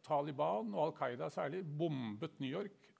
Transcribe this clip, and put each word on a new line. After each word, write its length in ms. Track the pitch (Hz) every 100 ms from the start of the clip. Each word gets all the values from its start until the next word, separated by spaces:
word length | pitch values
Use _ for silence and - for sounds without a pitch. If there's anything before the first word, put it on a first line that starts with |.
Taliban 680 | - 147 147 139 156 208 226
og 60 | 196
Al 80 | 156
Qaida 360 | - 135 123 160
særlig 360 | - 156 180
bombet 720 | 170 147 165 139 113 104 160 -
New 100 | 135
York 300 | 160 202 - -